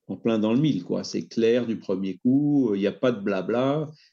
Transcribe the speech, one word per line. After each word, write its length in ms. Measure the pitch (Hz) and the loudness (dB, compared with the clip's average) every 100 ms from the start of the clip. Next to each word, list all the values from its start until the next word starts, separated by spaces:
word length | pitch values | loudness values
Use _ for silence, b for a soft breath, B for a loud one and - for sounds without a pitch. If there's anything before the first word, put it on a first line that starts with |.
| - | -12
en 80 | 95 | -4
plein 220 | 120 113 | -2 0
dans 140 | 107 | 2
le 80 | 120 | 2
mille, 240 | 151 101 | 2 0
quoi. 200 | - 95 | -2 -6
C'est 220 | - 104 - | -4 -8 -6
clair 400 | - 113 120 113 | 0 2 2 0
du 120 | 95 | -6
premier 400 | - 95 98 92 | -4 -4 -4 -2
coup, 520 | 127 139 147 143 120 | 2 2 4 2 2
euh, 60 | 98 | 2
il 40 | |
n'y 60 | 101 | 0
a 60 | |
pas 200 | - 127 | 0 -2
de 80 | 110 | 0
blabla, 680 | 101 95 90 117 135 147 151 b b | -2 -2 0 0 0 -2 -6 b b